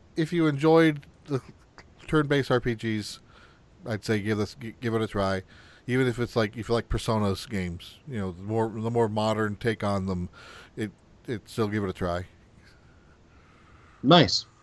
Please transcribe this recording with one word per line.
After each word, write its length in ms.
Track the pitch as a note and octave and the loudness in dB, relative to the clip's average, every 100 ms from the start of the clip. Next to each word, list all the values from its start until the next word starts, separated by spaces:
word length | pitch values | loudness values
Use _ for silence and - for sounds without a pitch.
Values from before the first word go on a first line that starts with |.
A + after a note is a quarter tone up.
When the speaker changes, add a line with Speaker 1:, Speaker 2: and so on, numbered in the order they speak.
| - - | -8 -4
Speaker 1:
if 160 | D#3 | 0
you 140 | E3+ D#3 | 2 2
enjoyed 640 | C#3 D#3+ D#3+ D#3+ D3 - - - | 4 6 6 6 2 -8 -18 -6
the 160 | C3 - - _ - - - - | -6 -6 -20 _ -20 -20 -18 0
turn-based 460 | D#3 C#3+ C#3+ C#3 | 2 4 2 2
R 100 | B2 | 2
P 140 | B2 A2+ | 0 -2
Gs, 460 | A2+ G#2+ - - - - - - - - B2 | -2 -2 -4 -12 -20 -20 -20 -20 -20 -14 -8
I'd 180 | G#2 - | -4 -2
say 140 | G#2+ | 0
give 160 | G#2 G#2 | 0 -2
this, 180 | G2+ - | -2 -6
gi-, 200 | A2+ - | -14 -8
give 140 | A#2 | -2
it 80 | A2 | -2
a 60 | A2 | 0
try. 340 | G2+ F#2+ F#2+ - - - - - | 0 0 -2 -6 -18 -20 -14 -2
Even 160 | B2+ B2+ | 0 0
if 140 | A#2 | 0
it's 160 | A#2+ A#2+ | -2 0
like, 200 | G#2+ A2+ | -2 -2
if 140 | G#2 | -2
you 60 | A#2 | -2
like 120 | - | 0
Persona's 600 | A#2 - A2 G2+ F#2+ - | -4 0 0 0 -2 -6
games, 500 | G2+ F2+ E2+ - - - | -6 -6 -8 -14 -20 -12
you 120 | A2+ | -8
know, 120 | F#2 | -8
the 120 | F2 | -8
more, 280 | G2+ A2+ A2+ A2 | -4 -2 -2 -4
the 160 | A2+ | -2
more 180 | A#2 A2 | 0 0
modern 460 | G#2+ A2 G#2+ G#2+ G2+ | 0 0 0 -2 -2
take 280 | A#2 A2 | -4 -2
on 220 | G#2 G2+ F#2+ | -2 -2 -2
them, 240 | F2+ F2 - - - - - | -4 -6 -10 -20 -20 -16 -10
it, 140 | G#2+ - _ - - | -10 -10 _ -16 -10
it 160 | A2 - | -10 -8
still 180 | - G#2 | -4 -2
give 160 | G#2+ | -2
it 60 | G2 | -4
a 40 | |
try. 340 | - F2+ F2 F2+ - - - - - - - - - - - - - - - - - | -4 -4 -4 -6 -16 -20 -20 -20 -20 -20 -20 -20 -20 -20 -20 -20 -20 -20 -20 -20 -2
Speaker 2:
Nice. 420 | B2+ F3 G#2 - - _ | 6 8 6 2 -6 _